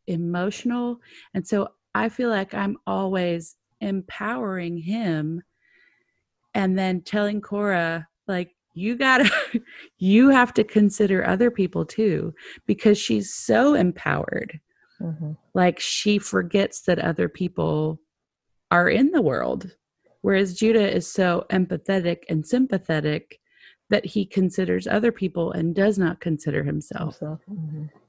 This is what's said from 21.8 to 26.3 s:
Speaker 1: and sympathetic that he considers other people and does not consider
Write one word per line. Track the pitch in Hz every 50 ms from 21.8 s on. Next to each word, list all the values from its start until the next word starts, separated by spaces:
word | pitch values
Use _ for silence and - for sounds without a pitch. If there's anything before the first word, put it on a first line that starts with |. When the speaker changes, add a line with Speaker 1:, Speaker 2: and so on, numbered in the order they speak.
| - - 196 190 170 175 170 170 - -
Speaker 1:
and | 165 156 156
sympathetic | - - 247 262 262 202 185 - - 160 151 151 151 151 - - _ - _ _ _ _ _ - - _ _ _ _
that | 208 - -
he | - - 214 190
considers | - - 196 185 175 - - 185 175 180 185 185 190
other | - 214 214 240
people | 226 - 196 175 - 175 165 -
and | - 180 160 170 165
does | 196 196 214 208 196
not | 180 165 175 -
consider | - 170